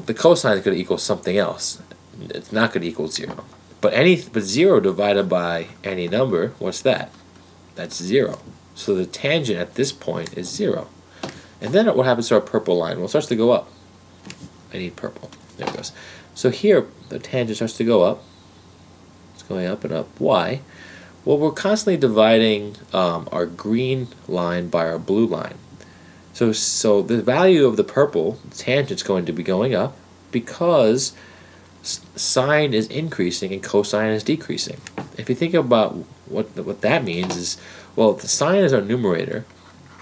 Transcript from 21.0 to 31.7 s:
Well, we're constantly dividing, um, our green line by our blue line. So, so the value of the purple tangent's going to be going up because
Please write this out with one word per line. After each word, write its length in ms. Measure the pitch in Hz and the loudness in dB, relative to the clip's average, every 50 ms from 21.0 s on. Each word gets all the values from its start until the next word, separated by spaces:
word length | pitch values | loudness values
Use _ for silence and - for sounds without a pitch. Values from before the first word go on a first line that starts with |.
| - - - - - | -20 -20 -20 -8 0
Well, 140 | 139 147 143 | 2 2 4
we're 140 | 151 156 147 | 2 0 0
constantly 440 | - - 196 214 214 - 202 185 | 0 0 0 0 0 2 0 0
dividing, 800 | 147 139 120 107 107 110 113 113 110 113 110 107 104 104 104 101 - - - - | 2 2 2 6 6 6 6 6 6 6 4 2 0 -2 -8 -12 -14 -14 -4 -2
um, 360 | 95 92 87 85 82 73 - | 0 0 0 0 -2 -6 -6
our 160 | - 87 87 | -4 -4 -4
green 640 | 85 87 - - 104 110 120 127 127 135 131 123 120 - - - | -4 -4 -8 -4 -2 0 0 0 0 -2 -2 -4 -8 -12 -18 -10
line 440 | - 90 90 87 87 87 90 87 85 | -6 -4 -2 -2 0 -2 -2 -4 0
by 160 | 82 85 82 | 0 0 0
our 120 | 80 82 82 | 0 -2 -4
blue 280 | 80 - 98 107 113 | -2 0 2 2 2
line. 320 | 95 85 80 - - - - - - - - - - - - - - - - - - - | 2 0 -4 -6 -10 -12 -16 -20 -20 -20 -20 -20 -20 -20 -20 -20 -20 -20 -20 -20 -14 -2
So, 180 | - 120 113 | 0 0 2
so 500 | 107 - - - - - - 110 104 101 | 2 0 -2 -2 -2 0 2 4 4 4
the 220 | 92 95 117 113 98 | 2 2 0 0 0
value 440 | 117 127 156 180 190 185 156 139 | 0 2 4 6 6 6 6 6
of 100 | 123 110 | 4 4
the 80 | 104 101 | 2 0
purple 560 | - - 139 143 - - 85 80 92 120 - - - | 0 2 2 2 2 2 0 0 -2 -2 -6 -12 -18
tangent's 540 | - - - - 127 143 139 - 98 - - | -16 -10 -4 -2 0 0 0 -2 -4 -8 -2
going 200 | - 98 92 87 | -2 0 0 0
to 60 | 87 80 | -2 -4
be 120 | 85 82 | -6 -4
going 280 | 95 92 92 113 135 117 | -2 0 0 0 0 0
up 240 | 90 110 135 - - - - - - - - - | 0 -2 -2 -6 -12 -20 -20 -20 -20 -16 -6 -6
because 800 | 123 - - - - 170 175 170 143 117 107 113 131 - - - - - - - - - - - - - - | -6 -6 -6 -6 -2 0 2 4 6 6 4 4 2 0 -4 -6 -12 -20 -20 -20 -20 -20 -20 -20 -20 -20 -20